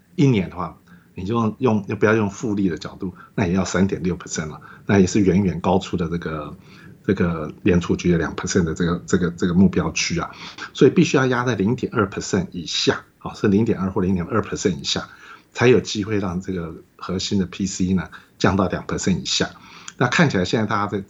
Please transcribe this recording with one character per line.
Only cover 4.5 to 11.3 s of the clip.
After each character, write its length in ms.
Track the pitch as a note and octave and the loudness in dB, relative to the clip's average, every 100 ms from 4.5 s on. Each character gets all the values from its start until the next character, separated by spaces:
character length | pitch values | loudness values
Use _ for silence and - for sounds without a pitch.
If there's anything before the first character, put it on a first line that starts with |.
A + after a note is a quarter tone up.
| - - - - | -12 -18 -10 2
那 120 | G2+ | 4
也 80 | F#2 | 4
是 140 | A2+ | 4
远 220 | F#2+ F2+ | 4 4
远 180 | G2 E2 | 2 0
高 180 | F#2 F#2+ | 0 0
出 180 | - F2+ | 0 -6
的 120 | E2 | -4
这 80 | E2+ | -6
个， 380 | E2+ D#2 D2 - - - - - - | -6 -8 -10 -16 -20 -20 -20 -6 -2
这 60 | |
个 400 | F#2+ F2 D#2+ D2+ - | 0 0 -2 -6 -2
联 160 | G#2 F2 | 2 2
储 160 | - F#2 | 2 0
局 160 | F2 | 2
的 60 | E2+ | 2
两 160 | D2 - | 0 -4
percent 280 | F2+ G2+ | -2 0
的 80 | D#2+ | 0
这 140 | D#2+ E2+ | 0 -2
个， 160 | E2+ - | -2 0
这 120 | F2+ | 0
个， 120 | F2 | 0
这 140 | - F#2 | -2 0
个 60 | |
目 160 | F2 F#2+ | 4 4
标 220 | F#2 E2 | 4 -2
区 260 | - - E2 | -2 -4 -4
啊。 120 | - - - - - | -6 -10 -16 -14 -8
所 140 | - C3+ | 4 4
以 40 | |
必 120 | - | 6
须 140 | D3 D3 | 4 2
要 100 | |
压 180 | C3 | 2